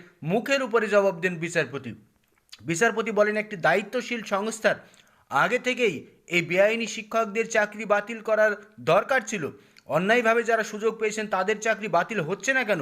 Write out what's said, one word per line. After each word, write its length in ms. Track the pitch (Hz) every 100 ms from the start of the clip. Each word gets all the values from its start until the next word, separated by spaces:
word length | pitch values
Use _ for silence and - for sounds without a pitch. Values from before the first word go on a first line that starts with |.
| - _
মুখের 380 | 151 214 247 277
উপরে 220 | 247 226 214
জবাব 280 | 202 196 170
দেন 140 | 180 165
বিচারপতি। 540 | 170 165 139 135 123 - _ _ _ _ _ - 120
বিচারপতি 460 | 165 226 214 220
বলেন, 240 | 208 208 214
একটি 180 | 208 185
দায়িত্বশীল 600 | 156 190 208 254 240 240 -
সংস্থার 520 | 196 220 226 202 - - - _ _ -
আগে 280 | 135 175 247
থেকেই 360 | 247 247 226 131 - _ -
এই 160 | 175
বেআইনি 440 | 160 175 208 233 226
শিক্ষকদের 580 | 233 214 226 214 220 226
চাকরি 360 | 226 208 208 208
বাতিল 340 | 202 208 226
করার 300 | 220 214 214 202 - -
দরকার 400 | 123 185 - 262 -
ছিল। 160 | 208 131 - - _ -
অন্যায়ভাবে 540 | 147 196 240 226 233
যারা 200 | 226 226
সুযোগ 300 | 214 214 220 220
পেয়েছেন 280 | 220 214 214
তাদের 300 | 190 190 214
চাকরি 280 | 226 214 208
বাতিল 320 | 170 185 214
হচ্ছে 300 | 151 196 -
না 100 | 262
কেন? 180 | 214 175